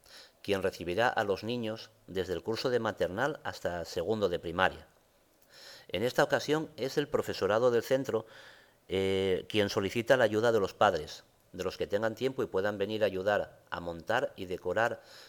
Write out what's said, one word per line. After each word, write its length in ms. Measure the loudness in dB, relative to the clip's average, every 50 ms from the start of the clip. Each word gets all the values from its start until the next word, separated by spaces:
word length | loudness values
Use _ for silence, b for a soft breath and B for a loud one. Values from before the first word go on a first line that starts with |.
| _ B B B B B B B
quien 220 | -2 -2 0 0 0
recibirá 460 | -2 -2 -4 -4 -2 0 2 2 2
a 140 | 2 0 0
los 200 | 0 -2 -2 -4
niños 460 | -4 -4 -4 -4 -6 -6 -8 -12 -18 _ _ _
desde 260 | -8 -4 -4 -2 -2 -4
el 100 | -4 -4
curso 260 | -4 -4 -2 0 0
de 100 | 0 0
maternal 600 | 0 0 -2 0 -2 -2 0 0 -2 -2 -2 -6 -8
hasta 420 | -10 -8 -6 -4 -4 -4 -4 -6
segundo 440 | -6 -6 -4 -2 -2 0 2 0 0
de 100 | 0 -2
primaria. 480 | -4 -2 0 2 2 2 2 -2 -14 -20 _ _ _ _ _ _ _ _ _ _ _ B B B B B B B B
En 160 | B -4 -2 -2
esta 200 | 0 2 2 2
ocasión 460 | 4 2 0 2 2 0 0 0 -4 -6
es 200 | -6 -6 -2 0
el 100 | -2 0
profesorado 640 | 0 0 -2 0 -2 -2 0 2 2 4 4 4 4
del 120 | 4 4 2
centro, 420 | 2 0 0 0 0 0 -2 -2 B B B B B B B B B B B B
eh, 580 | -2 0 0 2 2 2 2 2 2 2 0 -2
quien 220 | 0 0 2 2 2
solicita 480 | 0 0 -2 -2 -2 0 2 4 4
la 60 | 6 4
ayuda 280 | 4 2 2 2 4
de 80 | 4 2
los 140 | 2 0 2
padres, 500 | 4 4 4 4 2 -4 -8 -14 -16 -20 _ _ _ _ _ -8
de 100 | -6 -6
los 140 | -4 -4
que 100 | -6 -4
tengan 280 | -2 0 0 0 -2 -2
tiempo 280 | -2 -4 -4 -2 -2 -4
y 40 |
puedan 300 | -2 0 0 0 0 0
venir 260 | -2 -2 -2 0 0 0
a 40 |
ayudar 540 | 0 0 0 0 2 2 2 0 -2 -10 -18 -14 -10
a 100 | -8 -8
montar 540 | -6 -8 -8 -8 -4 -2 -2 -2 -2 -4 -6
y 100 | -8 -8
decorar 560 | -8 -8 -6 -4 -2 0 0 0 0 -2 -6 B B B B B